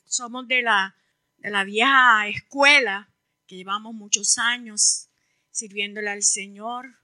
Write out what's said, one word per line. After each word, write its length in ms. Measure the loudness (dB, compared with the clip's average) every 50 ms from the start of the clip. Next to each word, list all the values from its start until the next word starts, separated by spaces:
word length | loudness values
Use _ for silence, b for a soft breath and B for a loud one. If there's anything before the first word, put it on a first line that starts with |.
| _
somos 420 | _ -8 -8 -8 -8 -10 -12 -6
de 140 | -2 -2 0
la, 340 | 2 2 2 2 0 -2 -6 _ _ _ _ _ _ _ _ _
de 100 | _ -6
la 160 | -4 -4 -4
vieja 640 | -2 0 0 2 4 4 6 6 6 6 4 4 -2
escuela, 800 | -6 -8 -10 _ 0 4 6 6 6 6 4 2 -4 -6 -8 _ _ _ _ _ _ _ _
que 100 | _ -20
llevamos 380 | -18 -10 -8 -8 -8 -8 -10 -16
muchos 420 | -16 -6 -6 -6 -4 -2 -2 -2
años 720 | 0 0 -2 -2 -4 -8 -12 -4 -2 0 0 0 -2 -6 _ _ _ _ _ _ _ _ _
sirviéndole 600 | _ -12 -12 -10 -8 -8 -8 -8 -8 -8 -8 -8
al 120 | -6 -2 -2
Señor, 800 | -2 -2 -2 -6 -12 -16 -14 -12 -10 -10 -10 -12 -16 _ _